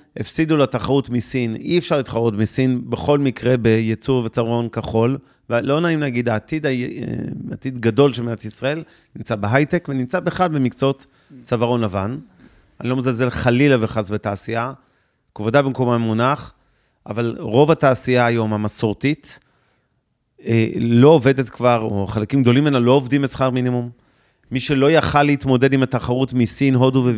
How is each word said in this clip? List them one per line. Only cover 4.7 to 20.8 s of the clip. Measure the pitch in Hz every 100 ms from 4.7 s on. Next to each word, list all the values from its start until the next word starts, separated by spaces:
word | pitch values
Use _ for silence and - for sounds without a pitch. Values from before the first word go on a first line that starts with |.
| 113 - 113 120 135 _ _ -
ולא | 120 131 151
נעים | 170 156
להגיד, | 143 120 117
העתיד | 107 - 156 143
ה-, |
אה, | 127 123 - 120 - - - -
עתיד | - 135 127
גדול | 113 107 143
של | 120
מדינת | 117 113
ישראל | 110 - 131 160 - _ _ -
נמצא | 113
בהייטק, | 107 104 135 151 175 147
ונמצא | 135 127 180
בכלל | 165 - 180
במקצועות | 147 127 - 135 139 _ _ _ 127
צווארון | 117 117 117 120
לבן. | 107 98 101 143 - _ - _ _ -
אני | 120
לא | 131
מזלזל | 127 117 123
חלילה | - 123 120 143 127
וחס | 110 110 98
בתעשייה, | 104 104 101 - 113 127 135 _ _ _ _ _
כבודה | - 107 139
במקומה | 135 127 123 117
מונח, | 113 110 127 147 - _ _ _ _ _ -
אבל | 107 117 -
רוב | 127 120 151
התעשייה | 160 139 123 127 123 120
היום | 113 110
המסורתית, | 107 107 - 110 101 139 156 - - _ _ _ _ _ _ _ _ _ _ -
אה, | 113 113 123